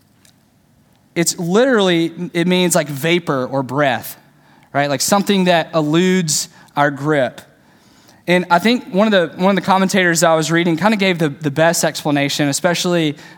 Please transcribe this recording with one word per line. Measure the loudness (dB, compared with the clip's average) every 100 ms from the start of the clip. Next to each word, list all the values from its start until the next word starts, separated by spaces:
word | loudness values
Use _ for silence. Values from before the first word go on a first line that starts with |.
| _ _ _ _ _ _ _ _ _ _ _ -4
It's | -4 -4
literally, | -2 2 2 2 2 2 -2 -4 -6 -2
it | 0
means, | 2 2 0
like, | -2
vapor | -4 0 0 0 -4 -2
or | -4
breath, | -4 -2 0 0 -6 -18 _ _ _ _ _ -4
right? | -2
Like | -2
something | 0 0 2 0 2
that | 2 0 -2
eludes | 0 2 2 2 0 -4 -6 -14 -12 -2
our | 0
grip. | 0 -2 0 -2 -6 -20 _ _ _ _ _ _ _ 0
And | 0 2
I | 2
think | 2 0 -2
one | 0 2
of |
the, | 2 0 0
one | 0
of | 0
the | 2
commentators | 2 2 2 2 2
I | 2 2
was | 2
reading | 0 0 0
kinda | 0 2
gave | 0 0
the, | -2
the | -2 -6
best | 0 2 2
explanation, | -2 -2 -2 -2 -2 -2 -2
especially, | -2 -2 -2 -2 0 -2 -4 -14